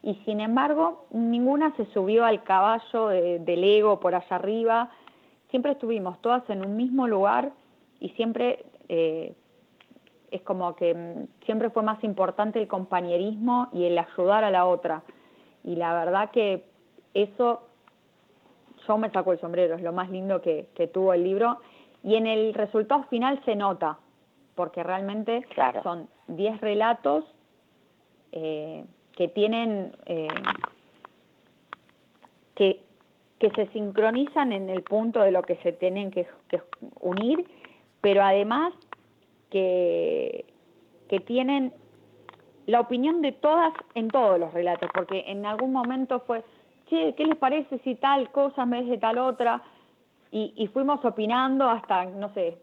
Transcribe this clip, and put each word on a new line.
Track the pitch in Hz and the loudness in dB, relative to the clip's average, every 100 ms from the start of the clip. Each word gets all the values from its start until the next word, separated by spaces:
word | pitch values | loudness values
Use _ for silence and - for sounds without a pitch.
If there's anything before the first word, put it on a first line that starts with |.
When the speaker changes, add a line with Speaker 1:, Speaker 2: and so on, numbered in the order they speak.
Speaker 1:
y | 208 202 | -6 -6
sin | - 214 | -4 -4
embargo, | 214 240 285 302 330 330 - | 0 2 2 2 0 -2 -8
ninguna | 220 233 240 247 294 311 | -2 0 2 2 2 0
se | 294 202 | 0 -4
subió | 208 190 226 | -2 2 4
al | 233 214 | 4 2
caballo | - 190 202 226 - 233 220 | 2 4 4 2 -2 -2 2
de, | 185 175 175 | 2 2 0
del | 165 175 | 0 2
ego | 190 214 208 190 | 6 6 6 4
por | 180 | 2
allá | 180 - | 0 -2
arriba. | 180 196 226 226 226 247 - - _ _ _ _ | -4 -2 0 2 2 0 -10 -20 _ _ _ _
Siempre | 254 285 | -2 0
estuvimos | 285 233 226 185 180 | -2 -2 -4 -4 -4
todas | 226 247 254 | -2 -2 -2
en | 196 | -6
un | 190 214 | -4 -2
mismo | 247 262 247 | 0 0 2
lugar | 202 202 240 269 - _ _ _ _ | 2 4 2 -2 -8 _ _ _ _
y | 180 | -10
siempre... | - 226 226 247 - - _ - | -4 -4 0 -2 -2 -10 _ -6
Eh, | 165 160 160 - - _ _ _ _ _ - _ _ _ | 0 0 -2 -8 -14 _ _ _ _ _ -20 _ _ _
es | 185 | -10
como | - 185 175 | -6 -4 -4
que, | 175 170 | 0 0
mm, | 170 170 170 - _ | 0 -6 -12 -12 _
siempre | - 220 226 | -4 -2 0
fue | 226 | 0
más | 214 214 | 0 -2
importante | 214 190 185 - 214 226 | -4 0 0 0 -2 0
el | 208 | -2
compañerismo | 185 190 180 175 175 202 214 240 247 247 | -4 -2 -2 0 0 0 -2 0 0 0
y | 175 | 0
el | 175 170 | 2 2
ayudar | 165 - 180 214 | 0 0 4 4
a | 214 | 4
la | 185 | 4
otra. | 180 175 165 160 - - _ _ _ _ | 4 2 -2 -6 -10 -20 _ _ _ _
Y | - | -8
la | 170 170 | -4 -2
verdad | 170 165 190 208 | 0 0 0 0
que | 240 208 185 - _ _ - _ | 0 0 -2 -6 _ _ -20 _
eso, | 196 208 202 240 233 - _ _ _ _ _ _ _ _ _ _ - - | -2 -2 0 0 0 -8 _ _ _ _ _ _ _ _ _ _ -14 -2
yo | 214 | -2
me | 220 | 0
saco | 196 185 | -2 0
el | 175 | -2
sombrero, | 170 180 175 | -2 0 0
es | 165 | 0
lo | 170 | -4
más | 180 185 | -4 -6
lindo | 185 196 185 | -6 -4 -2
que, | 175 151 - | -2 -4 -6
que | - 170 | -6 -4
tuvo | 185 190 | 2 2
el | 175 | 2
libro. | 180 196 233 240 - - - _ | 2 2 0 0 -10 -20 -20 _
Y | 196 | 0
en | 220 | 2
el | 226 220 220 | 2 0 0
resultado | 214 208 220 214 277 | -2 -2 -2 0 0
final | 269 233 254 277 | 0 -2 0 -2
se | 254 | -2
nota, | 208 202 185 160 151 _ _ _ _ _ | -2 -2 -2 -4 -4 _ _ _ _ _
porque | - 165 175 | -6 -6 -6
realmente | 170 185 196 214 214 233 262 | -6 -4 -4 -6 -4 -4 -4
Speaker 2:
Claro. | - 131 - | 0 0 0
Speaker 1:
son | 180 170 160 _ - | -6 -8 -10 _ -14
diez | 165 208 220 | -4 -4 -2
relatos, | 214 208 220 233 277 302 311 _ _ _ _ _ _ _ _ _ _ | -2 0 0 0 0 -2 -4 _ _ _ _ _ _ _ _ _ _
eh, | 160 160 156 156 160 - _ _ | -10 -8 -8 -10 -14 -18 _ _
que | - 175 | -4 -2
tienen, | - 208 226 226 208 185 - - | 2 0 2 -2 -4 -6 -14 -8
eh, | 165 156 - 196 - - - _ _ - _ _ _ _ _ _ - _ _ _ _ - _ _ | -6 -6 -4 -4 -4 -8 -12 _ _ -20 _ _ _ _ _ _ -20 _ _ _ _ -20 _ _
que, | - 196 - _ _ _ _ _ _ | 0 0 0 _ _ _ _ _ _
que | 208 | 0
se | 214 202 | 0 -4
sincronizan | 220 208 202 220 240 285 311 269 | -4 -2 2 2 2 0 0 0
en | 196 190 | -2 -4
el | 185 | -6
punto | - 208 226 226 | -2 -2 0 4
de | 196 | 4
lo | 185 | 4
que | 175 170 | 0 -2
se | 175 | -2
tienen | 170 185 190 196 | -2 -2 -2 -4
que, | 190 175 - _ | -4 -6 -10 _
que | 175 - - - - | -8 -8 -18 -18 -8
unir, | 180 185 226 330 359 - - - _ _ | -4 -2 0 0 -4 -14 -20 -20 _ _
pero | 202 196 | 2 4
además | 196 196 208 254 339 - _ - _ _ _ _ _ | 6 4 2 0 -2 -4 _ -20 _ _ _ _ _
que, | 190 185 180 175 170 165 78 64 - - _ _ _ _ _ - | 0 2 2 2 0 0 -2 -4 -8 -14 _ _ _ _ _ -4
que | 196 | -4
tienen | 185 247 262 277 254 - - _ _ - - - _ _ | -2 -2 0 0 -2 -6 -20 _ _ -20 -20 -20 _ _
la | - 240 | 2 2
opinión | 240 247 285 339 | 2 0 0 2
de | 294 | 0
todas | 262 294 330 330 320 - | 0 2 4 2 0 -10
en | 233 220 | -6 0
todos | 269 220 180 | 2 4 4
los | 165 | 2
relatos, | 170 175 170 175 | -2 -2 -2 -2
porque | 190 165 190 - | -4 -4 -6 -6
en | 196 | -8
algún | 208 214 262 | -6 -4 -2
momento | 262 240 262 262 247 | -2 -2 -4 -2 -4
fue, | 247 226 - _ _ _ _ | -2 -6 -6 _ _ _ _
"Che, | 330 320 | 0 0
¿qué | - | 0
les | 311 311 | 0 2
parece | 262 302 277 254 | 2 0 -2 -6
si | 262 | -6
tal | 240 277 277 240 | -2 2 2 2
cosa | 277 277 277 | 0 0 0
en | 240 | -2
vez | 240 247 | -2 -2
de | 226 | -2
tal | 226 240 | 0 0
otra?". | 262 254 233 240 - _ _ _ _ _ _ | -2 0 0 0 -6 _ _ _ _ _ _
Y, | 214 214 | -6 -6
y | - 208 | -4 -4
fuimos | 254 277 285 | 0 0 0
opinando | 254 - 214 247 262 269 262 | -2 -2 0 0 0 2 2
hasta, | 226 - 185 | 0 0 -2
no | 185 196 202 | -2 -8 -8
sé | 202 170 170 | -4 -6 -6